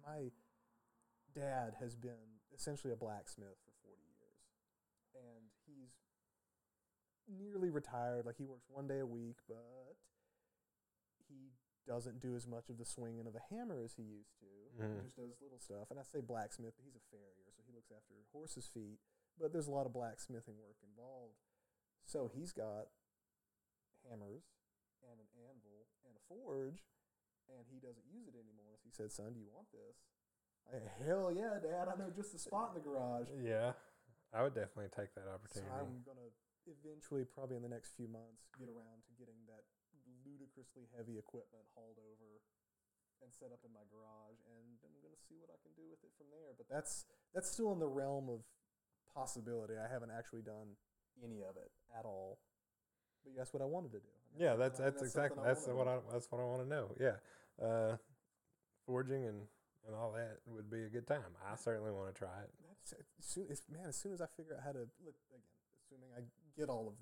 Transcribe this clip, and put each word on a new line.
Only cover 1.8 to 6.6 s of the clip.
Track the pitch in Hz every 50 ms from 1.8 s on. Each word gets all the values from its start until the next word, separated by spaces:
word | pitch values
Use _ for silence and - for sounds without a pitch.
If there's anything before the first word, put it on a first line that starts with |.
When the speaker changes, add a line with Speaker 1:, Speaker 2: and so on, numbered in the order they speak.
| 127 120 117
Speaker 1:
been | 117 117 123 120 113 110 110 110 107 _ _ 143
essentially | - - 156 147 143 - 131
a | 117 110
blacksmith | 120 107 104 101 87 - - - 104 98 95 -
for | _ - - _ -
forty | 101 90 95 - 82 - 104
years. | - - _ _ - _ _ _ _ _ _ _ _ _ _ _ _ _ -
And | 131 123 120 117 113 113 107 - _ _
he's | 151 147 139 131 123 - - _ _ _ _ _ _ _ _ _ _ _ _